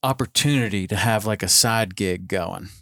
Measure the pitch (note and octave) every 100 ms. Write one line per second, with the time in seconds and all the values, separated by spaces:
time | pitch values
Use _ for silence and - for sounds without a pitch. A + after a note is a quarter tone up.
0 | C3 C3 C3 - D3 C#3 A#2 G2+ F#2 G2
1 | A2 A2 G#2+ G#2+ G2 - A#2 A2+ G#2+ F2+
2 | F#2+ F#2 F#2 F#2+ F2 F#2 F2+ -